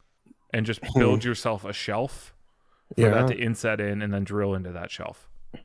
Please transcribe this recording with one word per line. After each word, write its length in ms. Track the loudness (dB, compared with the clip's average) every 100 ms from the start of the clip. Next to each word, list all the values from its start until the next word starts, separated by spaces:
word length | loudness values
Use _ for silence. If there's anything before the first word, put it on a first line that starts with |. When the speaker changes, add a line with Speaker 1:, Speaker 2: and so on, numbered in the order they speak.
| _ _ _ _ -6
Speaker 1:
and 140 | -2 -2
just 140 | -4
Speaker 2:
Hmm. 140 | 2 6
Speaker 1:
build 260 | 6 4
yourself 400 | 0 -2 -2 -2
a 80 | -6
shelf 600 | -8 -4 -2 -4 -8 -18 -20 _ _ _ _ _ 4
for 60 |
that 260 | 6 6 2
Speaker 2:
Yeah. 40 | 0
Speaker 1:
to 20 |
inset 420 | -2 0 0 0
in 220 | -2 -2
and 100 | -2
then 120 | -2
drill 300 | -2 0 0
into 180 | -2 -4
that 180 | -10 -10
shelf. 380 | -10 -10 -12 -20 -18 -14 -16